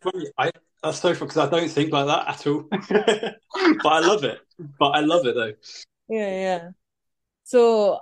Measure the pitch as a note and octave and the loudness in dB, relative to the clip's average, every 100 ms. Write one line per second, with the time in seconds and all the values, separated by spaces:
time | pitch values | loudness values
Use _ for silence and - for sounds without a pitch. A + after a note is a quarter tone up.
0 | F#3 F#3 D3 - E3 - _ _ D#3 C#3+ | -2 -6 -6 -4 -4 -4 _ _ -8 -2
1 | F3+ E3 D3 D#3+ C#3 E3+ E3 D3 D#3 D3 | 0 0 -2 0 0 0 0 -2 0 0
2 | C#3 D#3+ - - D3 D3 - G3 - G#3 | 0 0 -2 -4 -4 -4 -4 -8 0 2
3 | G#3+ G#3 A3+ - _ G4 F#4 D4+ D3+ D#3+ | 2 0 -4 -12 _ 0 0 2 2 4
4 | F3 G#3 C3 - _ - D3+ - C#3+ D3 | 4 2 0 -6 _ -20 -18 -2 0 2
5 | D3+ E3+ C3+ A#2+ A2 G#2+ - - - _ | 2 2 0 -2 -4 -8 -20 -20 -20 _
6 | - A3 G#3 F#3+ F#3+ F3+ E3+ F#3 _ _ | -8 -6 -4 -4 -4 -4 -8 -20 _ _
7 | _ _ _ _ - B3 A#3 A3+ G3+ D#3+ | _ _ _ _ 0 4 6 4 2 0